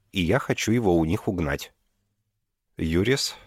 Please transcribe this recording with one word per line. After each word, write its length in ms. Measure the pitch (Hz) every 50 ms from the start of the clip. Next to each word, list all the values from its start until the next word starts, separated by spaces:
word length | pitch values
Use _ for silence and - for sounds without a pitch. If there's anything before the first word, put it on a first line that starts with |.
| _ _
и 100 | - 101
я 200 | 85 80 110 139
хочу 320 | - - 120 - - -
его 240 | 117 123 113 92 87
у 80 | 82 80
них 240 | 80 92 - - 113
угнать». 440 | 92 87 80 69 71 - - - _ _ _ _ _ _ _ _ _ _ _ _ _ _ _ _ _ _ _ _ _
«Юрис, 600 | - 85 80 82 90 101 120 135 139 - - - - -